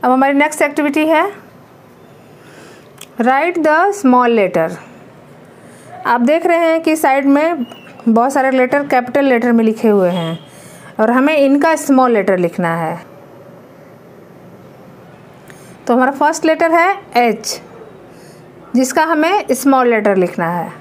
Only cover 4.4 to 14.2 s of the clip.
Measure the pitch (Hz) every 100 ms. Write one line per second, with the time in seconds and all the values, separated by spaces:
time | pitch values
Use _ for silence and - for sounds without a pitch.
4.4 | 185 175 160 175 - - - - - -
5.4 | - - - - - - - 415 240 320
6.4 | 339 339 330 330 320 311 311 269 277 277
7.4 | 320 330 240 - - - - 226 247 285
8.4 | 262 262 254 285 285 254 240 277 277 240
9.4 | 240 233 220 220 226 208 180 180 165 165
10.4 | - - - - - - 220 247 277 311
11.4 | 277 285 330 311 311 262 254 226 196 185
12.4 | 175 170 175 165 160 170 - - - -
13.4 | - - - - - - - -